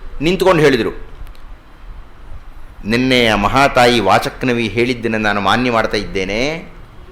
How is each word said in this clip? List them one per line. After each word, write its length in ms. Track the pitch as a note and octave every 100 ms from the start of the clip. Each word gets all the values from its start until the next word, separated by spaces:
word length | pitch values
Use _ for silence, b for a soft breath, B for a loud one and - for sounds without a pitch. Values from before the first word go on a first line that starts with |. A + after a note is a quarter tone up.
| - -
ನಿಂತ್ಕೊಂಡು 420 | D3+ F#3 F#3+ E3+
ಹೇಳಿದರು, 480 | D3 B2+ F#2 - - - - - - - - - - - - - - - - - - -
"ನಿನ್ನೆ 420 | G#2 A#2 C3 B2 A#2
ಆ 100 | G#2
ಮಹಾತಾಯಿ 640 | G2+ B2+ C#3 C3 B2 A#2+
ವಾಚಕ್ನವಿ 680 | F#2+ A2+ C#3+ - C3 A#2+ A2
ಹೇಳಿದ್ದನ್ನು 500 | G#2+ B2 B2 A2+ A2
ನಾನು 220 | G#2+ G2+
ಮಾನ್ಯ 300 | G2 A2+ B2+
ಮಾಡ್ತಾ 260 | A#2 G#2+ G#2+
ಇದ್ದೇನೆ, 800 | F2+ F#2+ F#2 G#2 C#3 D#3+ - - - - -